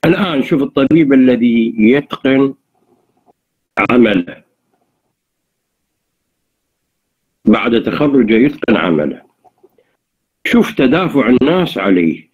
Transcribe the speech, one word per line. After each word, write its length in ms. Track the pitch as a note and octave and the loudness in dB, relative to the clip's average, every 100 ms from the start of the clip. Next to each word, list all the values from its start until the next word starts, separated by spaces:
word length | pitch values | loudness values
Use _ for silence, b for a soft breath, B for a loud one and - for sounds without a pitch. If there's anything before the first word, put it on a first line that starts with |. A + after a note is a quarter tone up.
الآن 380 | D#3+ F3+ G3 D3 | 0 -2 -2 -4
شوف 200 | B2+ D#3 | -4 -4
الطبيب 500 | C#3+ - C3+ D#3 C#3+ | -2 -2 0 2 2
الذي 640 | C#3 B2+ A#2+ A#2+ A#2 A2+ A2+ | 2 2 2 0 0 -2 0
يتقن 760 | G#2+ C#3 C#3+ - C#3 C3+ C#3 C#3 _ _ _ _ _ _ _ _ _ _ _ - G2+ | 2 2 -2 -6 -2 0 0 -4 _ _ _ _ _ _ _ _ _ _ _ -6 0
عمله، 520 | B2 A2+ G2 F2 - _ _ _ _ _ _ _ _ _ _ _ _ _ _ _ _ _ _ _ _ _ _ _ _ _ _ _ _ _ _ | 2 2 2 -4 -14 _ _ _ _ _ _ _ _ _ _ _ _ _ _ _ _ _ _ _ _ _ _ _ _ _ _ _ _ _ _
بعد 380 | - A2 G#2+ A#2 | -2 0 0 -2
تخرجه 520 | A2+ - D3 C#3 A2 | -2 -2 0 2 2
يتقن 420 | A2+ C#3 C#3+ - G#2 | 2 2 -2 -2 0
عمله، 460 | E2 D#2 D2 - _ _ _ _ _ _ _ _ _ _ _ _ | 0 -2 -2 -8 _ _ _ _ _ _ _ _ _ _ _ _
شوف 300 | - A#3+ - | -2 0 0
تدافع 540 | - C3+ D#3 F3 C#3+ B2 | 0 0 0 -2 -2 0
الناس 500 | B2+ C#3 F3+ F3 - | 2 2 0 -2 -4
عليه. 500 | F#2+ F#2 E2 C#2+ - | -2 0 0 -4 -12